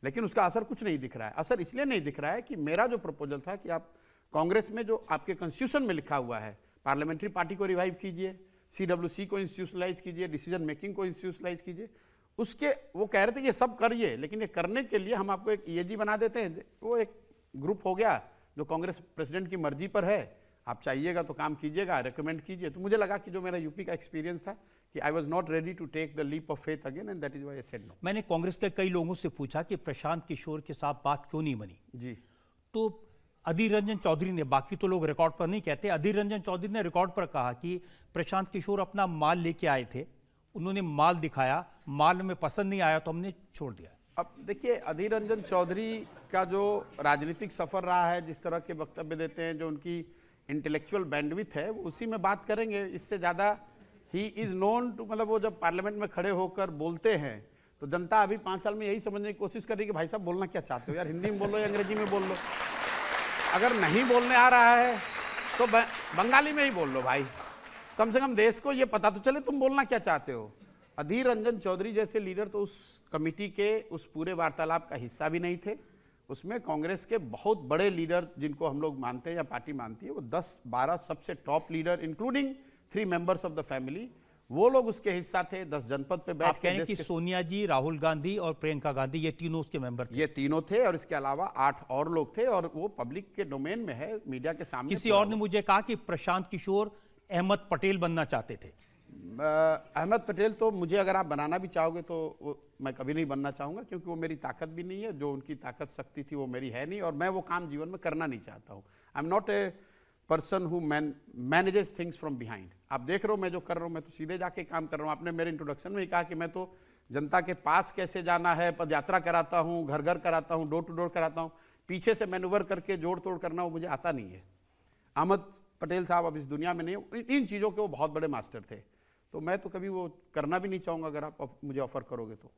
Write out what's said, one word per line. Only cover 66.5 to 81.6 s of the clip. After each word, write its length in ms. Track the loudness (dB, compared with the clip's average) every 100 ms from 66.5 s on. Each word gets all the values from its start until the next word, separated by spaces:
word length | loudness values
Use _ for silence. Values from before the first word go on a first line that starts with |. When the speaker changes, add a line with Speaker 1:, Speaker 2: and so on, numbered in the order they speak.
Speaker 1:
में 120 | 4
ही 80 | 2
बोल 180 | 4 0
लो 120 | 2
भाई, 240 | 2 2 0 -6 -14 -14 -18 -18 -18 0
कम 140 | 4
से 80 | 4
कम 160 | 2 6
देश 240 | 4 4
को 120 | 0
ये 140 | 2 2
पता 240 | 4 2
तो 100 | 4
चले 200 | 0 2
तुम 200 | 0 2
बोलना 240 | 4 4
क्या 160 | 4 2
चाहते 320 | 2 0 0
हो। 200 | -8 -8 -16 -20 -20 _ -8
अधीर 300 | -2 2 4
रंजन 300 | 4 2 0
चौधरी 360 | 0 -2 0
जैसे 260 | 0 0 0
लीडर 280 | -2 -4 -4
तो 120 | -4
उस 420 | -6 -8 -20 -20 _
कमेटी 380 | -2 -2 -2 -6
के 320 | 0 2 2
उस 240 | -2 -12 -10
पूरे 280 | -6 -4
वार्तालाप 560 | 0 0 0 0 0 -2
का 60 | -10
हिस्सा 340 | -10 -4 -2
भी 100 | 0
नहीं 180 | -2 -4 -4
थे। 240 | -8 -10 -20 _ _ _
उसमें 280 | -12 -6 -8
कांग्रेस 440 | -4 -2 -2 -4 -2
के 120 | -4
बहुत 440 | -2 -4 2 2 2
बड़े 220 | 4 4
लीडर 380 | 2 2 0 0 -6
जिनको 280 | -6 -2 -2
हम 140 | 0
लोग 180 | -2 -2
मानते 300 | -4 -4 -6
हैं 80 | -4
या 60 |
पार्टी 300 | -4 -6 -8
मानती 320 | -8 -8 -10 -10
है, 60 |
वो 100 | -10 -4
दस 260 | -4 -4 -12 -6
बारह 300 | 0 2 2 -2
सबसे 260 | -10 -6 -10 0
टॉप 260 | 0